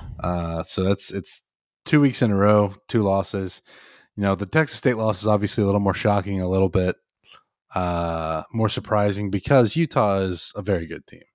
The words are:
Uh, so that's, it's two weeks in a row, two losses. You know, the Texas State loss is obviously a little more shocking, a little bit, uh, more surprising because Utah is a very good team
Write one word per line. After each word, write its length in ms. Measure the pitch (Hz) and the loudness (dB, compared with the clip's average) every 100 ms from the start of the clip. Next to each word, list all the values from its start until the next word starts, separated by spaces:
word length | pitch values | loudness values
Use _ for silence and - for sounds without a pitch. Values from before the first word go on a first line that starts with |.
| - - | -12 -6
Uh, 400 | 90 87 85 82 | -4 -2 -2 -6
so 180 | 85 - | -6 -2
that's, 280 | 92 98 - | 0 0 -2
it's 300 | 98 - - _ _ _ _ | -8 -10 -16 _ _ _ _
two 160 | - 151 | 0 4
weeks 200 | 143 123 | 4 2
in 80 | 117 | 0
a 60 | 101 | 4
row, 380 | 101 107 101 95 _ | 6 6 4 -2 _
two 140 | 120 | 0
losses. 600 | 104 98 95 101 95 - _ - - - _ - | 2 2 0 -4 -6 -10 _ -20 -20 -20 _ -2
You 60 | |
know, 100 | 101 | 0
the 120 | 95 95 | 0 0
Texas 320 | 160 151 - | 0 0 0
State 180 | 139 113 | 0 0
loss 240 | 110 98 | 0 0
is 60 | 107 | 0
obviously 340 | 107 98 - | 0 0 0
a 40 | 101 | 2
little 140 | 101 | 2
more 140 | 101 | 2
shocking, 460 | 92 107 101 95 98 | 0 0 0 0 -4
a 60 | 92 | 0
little 200 | 95 95 | 2 2
bit, 280 | 95 90 - _ _ _ - _ _ _ | 2 0 -2 _ _ _ -20 _ _ _
uh, 680 | 92 90 87 85 82 80 80 - | -4 -2 -2 -2 -4 -4 -6 -6
more 160 | 113 110 | -2 -2
surprising 600 | - - 107 104 101 104 | -2 -2 0 0 -2 -4
because 460 | 98 - 139 117 160 | -4 2 4 4 2
Utah 420 | 165 143 107 98 | -2 0 2 2
is 340 | 95 90 - - | 0 -4 -8 -8
a 60 | |
very 240 | 95 92 80 | -2 -2 -2
good 200 | 82 - | -12 -14
team 160 | - _ | -20 _